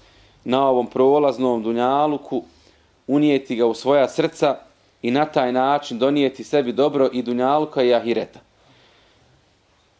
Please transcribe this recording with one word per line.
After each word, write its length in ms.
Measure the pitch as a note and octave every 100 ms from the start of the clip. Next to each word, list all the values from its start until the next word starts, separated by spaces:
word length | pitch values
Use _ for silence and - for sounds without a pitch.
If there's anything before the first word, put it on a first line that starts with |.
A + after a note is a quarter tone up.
| _ _ _ _
na 260 | A#2+ C3 C3+
ovom 180 | B2 A2+
prolaznom 760 | B2+ C3 D3 C#3+ A#2+ B2+ A#2
dunjaluku, 800 | A2 A#2 B2+ C#3 D3+ C#3+ - B2+ - _ _ _ _ _ -
unijeti 480 | C#3+ D3+ C3+ - A2+
ga 100 | A#2
u 80 |
svoja 340 | A2 C3 C#3+ B2
srca 500 | - D#3+ - D3 - - _ _ _
i 100 | A#2+
na 140 | C3+ D3+
taj 260 | D3+ B2+
način 480 | B2+ C3+ C#3+ - A#2
donijeti 440 | C3 D3 C3+ -
sebi 300 | G#2+ D3 B2
dobro 360 | A#2 D3 C#3+ C3
i 80 | B2
dunjaluka 640 | A#2 B2 C3 D3+ D3+ D3
i 100 | B2
ahireta. 460 | A#2 A2+ A2 - - _ _ _ _ _ _ _ _ _ _ _ _ _ _ _